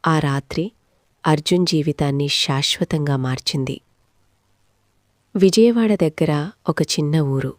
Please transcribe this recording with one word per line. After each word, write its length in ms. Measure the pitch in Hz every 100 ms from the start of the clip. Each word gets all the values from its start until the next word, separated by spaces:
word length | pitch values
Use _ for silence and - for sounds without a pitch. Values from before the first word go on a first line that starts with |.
| 165
ఆ 120 | 156
రాత్రి 540 | 147 139 - - 190 _ _ _ _ _ 160
అర్జున్ 400 | 151 - 180 175
జీవితాన్ని 640 | 160 151 147 143 139 143
శాశ్వతంగా 880 | - - 135 135 - 170 160 143 139
మార్చింది. 640 | 127 127 - 147 131 - _ _ _ _ _ _ _ _ _ _ _ _ _ _ _ 202
విజయవాడ 580 | 190 196 226 233 220
దగ్గర 560 | 208 160 - 156 147 160 - -
ఒక 140 | 156
చిన్న 380 | 151 - 147 156
ఊరు. 340 | 143 135 131